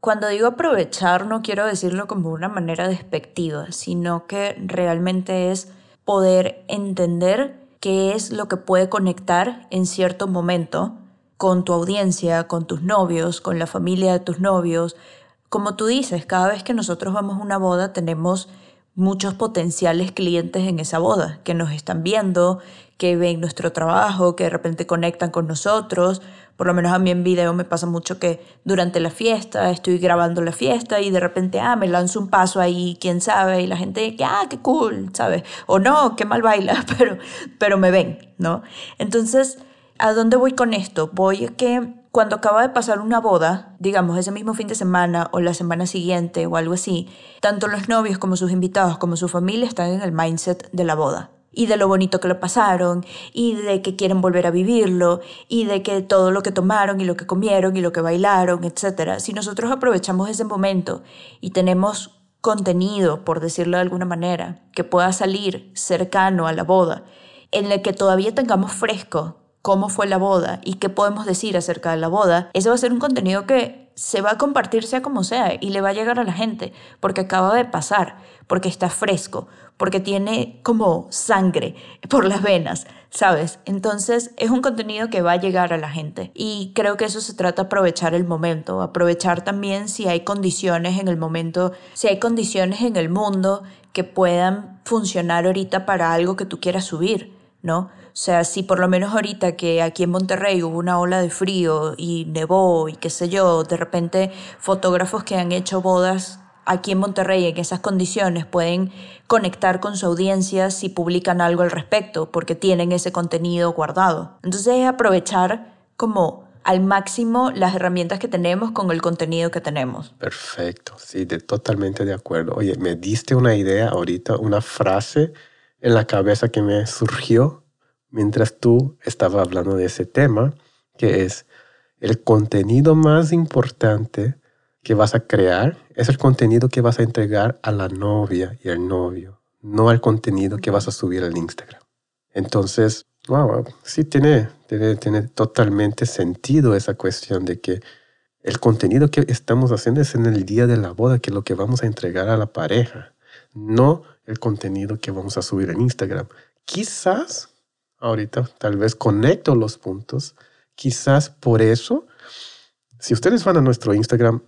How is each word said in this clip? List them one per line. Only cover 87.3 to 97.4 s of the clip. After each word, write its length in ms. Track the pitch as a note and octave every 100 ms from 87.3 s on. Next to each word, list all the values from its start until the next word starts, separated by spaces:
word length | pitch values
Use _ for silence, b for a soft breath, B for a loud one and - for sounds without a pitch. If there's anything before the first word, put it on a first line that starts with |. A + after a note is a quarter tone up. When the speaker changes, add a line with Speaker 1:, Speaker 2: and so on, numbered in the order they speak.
Speaker 1:
trata 280 | G#3 F#3 F3
de 40 | F#3+
aprovechar 480 | G3+ F#3 E3+ E3+
el 100 | E3+
momento, 560 | F3+ E3 E3+ D#3+ D3+ F#2+
aprovechar 640 | E3+ - F3 F3 F3+ F3
también 440 | F3+ G3+ G3+ G3 G#3
si 200 | - G3+
hay 120 | E3+
condiciones 760 | E3+ G3+ F#3+ F3 F#3+ E3+ E3+ F#3
en 80 | F#3+
el 120 | E3+
momento, 540 | D#3+ D#3+ E3 E3+ F#3 F#3 B
si 140 | - A3+
hay 100 | G3
condiciones 640 | A#3 A#3 A3 G3 F#3 G3+
en 160 | A#3+ G3+
el 140 | E3
mundo 520 | F3+ G#3+ F#3+ F#3+ G3+ G3 B B
que 100 | -
puedan 760 | F#3 - F#3 F3 F#3 G3 G#3 - -
funcionar 600 | A3+ G3 F#3 F3 E3+ F3
ahorita 400 | F#3+ F#3+ F#3+ F#3+
para 260 | F#3+ E3
algo 200 | E3 F3
que 120 | F#3+ F#3+
tú 120 | E3
quieras 260 | F3+ F3+ F#3
subir, 500 | D#3 F3+ G#3+ - -